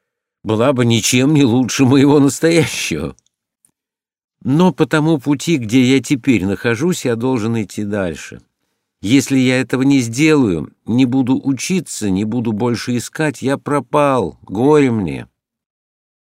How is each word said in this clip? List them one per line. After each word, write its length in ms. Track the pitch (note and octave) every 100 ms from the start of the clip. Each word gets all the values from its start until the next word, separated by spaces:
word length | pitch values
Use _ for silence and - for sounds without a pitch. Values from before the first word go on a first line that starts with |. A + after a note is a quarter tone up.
| _ _ _ _
была 300 | G#2+ G#2+ C3
бы 100 | B2+
ничем 480 | A#2+ A#2 - B2 C#3
не 120 | D3+
лучше 420 | C3+ B2 A#2+ - C3
моего 340 | C3+ C#3+ D3
настоящего. 960 | C#3 - E3 E3 B2+ - - D2+ C#2 - _ _ _ _ _ _ _ _ _ _ _ _
Но 300 | - D3 F#3
по 140 | D3 D3+
тому 320 | D#3 D#3 D#3
пути, 380 | C#3+ C#3+ - D#3
где 260 | G#2+ C3
я 200 | B2 C3+
теперь 420 | - C#3 C3+ G#2+
нахожусь, 600 | F#2+ G2 A#2+ A2+ F3 E3
я 120 | B2+ A#2
должен 440 | C3 B2+ A2 A#2
идти 240 | F#2+ -
дальше. 560 | G#2 G#2 F2+ D2+ - A#1 _ _ _ _ _ _
Если 380 | F#2+ C#3 - C3+
я 220 | B2+ B2+
этого 220 | A#2+ C3
не 180 | C3+ C#3
сделаю, 720 | A#2 A#2 D#3 D3+ A2+ E2 C2 _
не 220 | - A#2+ C3
буду 340 | C3+ B2+ C3
учиться, 680 | C#3 B2+ - F#3 - - G#2
не 140 | F#2
буду 280 | G#2+ A#2+ A#2
больше 440 | G#2 A#2+ A2+ - B2
искать, 460 | - - D3+ C3
я 140 | B2+ C#3
пропал, 800 | - C#3+ - D3 C#3+ C3 E2+ -
горе 480 | - G2 C3+ D3+ C3+
мне. 380 | A2+ E2 C2 - _ _ _ _ _ _ _ _ _